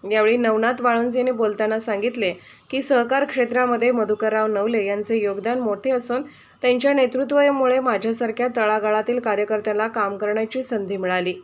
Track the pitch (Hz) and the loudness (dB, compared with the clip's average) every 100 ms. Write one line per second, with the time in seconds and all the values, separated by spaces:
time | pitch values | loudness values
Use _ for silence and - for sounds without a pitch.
0 | 190 220 214 240 233 220 226 247 240 233 | 0 2 4 2 2 2 0 0 0 2
1 | 240 247 254 233 220 208 214 220 226 202 | 0 0 -2 0 -2 0 -2 -2 -2 -2
2 | 220 240 196 180 - - _ 262 262 262 | -2 -2 -4 -4 -14 -20 _ -6 0 2
3 | 240 269 277 262 240 240 247 240 240 240 | 2 0 0 -2 0 2 0 2 2 2
4 | 208 214 220 214 214 214 208 233 196 202 | 0 0 0 0 0 0 0 0 0 -2
5 | 208 226 202 196 202 247 233 202 262 254 | -2 0 0 -2 -2 -2 -2 -2 -2 -2
6 | 240 247 294 - - _ 254 247 269 285 | -2 -6 -6 -14 -20 _ 0 2 2 4
7 | 254 247 262 285 285 277 254 254 262 208 | 2 0 0 4 4 4 2 2 2 0
8 | 220 226 233 220 247 240 214 214 214 214 | -2 -2 -4 -2 -2 0 2 2 2 0
9 | 214 247 240 202 208 214 214 208 220 226 | 0 -2 0 0 0 -2 -2 -2 -2 -2
10 | 202 196 208 214 220 262 254 233 190 196 | -4 -2 -2 -2 -2 -4 -4 -4 -4 -4
11 | 185 180 180 185 | -2 0 -2 -4